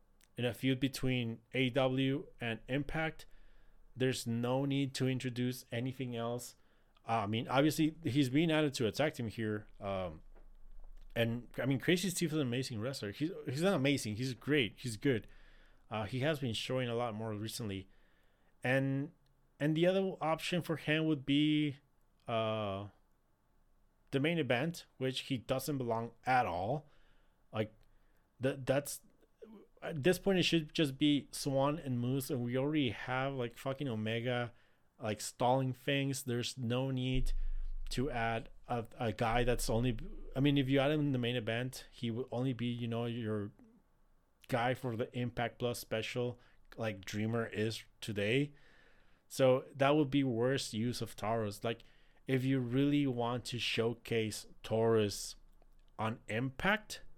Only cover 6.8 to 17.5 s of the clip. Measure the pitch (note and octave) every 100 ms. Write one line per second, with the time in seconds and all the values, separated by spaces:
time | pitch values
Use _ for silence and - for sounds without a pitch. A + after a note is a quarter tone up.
6.8 | _ _ - A2+ G2+ A2 - B2+ D3+ D3
7.8 | D#3+ D#3+ C#3+ C3+ B2+ C3+ E3+ D#3 D3+ B2+
8.8 | A2 - D3+ - A#2 A2 A2 G#2 - -
9.8 | G2+ F#2+ F2+ D#2+ - - - - - -
10.8 | - - - A#2 A#2 A#2+ - - B2 C3+
11.8 | - F3 F#3+ - E3 D#3 C3 A#2+ C3 A2+
12.8 | A#2 C3+ G#2 - D#3 E3 D3 C3 F3+ F3
13.8 | C#3 C#3 A2 G#2 C3 A#2+ - D3 G#2 -
14.8 | B2+ G#2 C#3+ A2+ - - - - - -
15.8 | - A2 G#2 B2+ C#3+ D#3 C3 G#2+ - C3
16.8 | B2 A#2 A#2+ G#2+ A2+ G#2 G#2+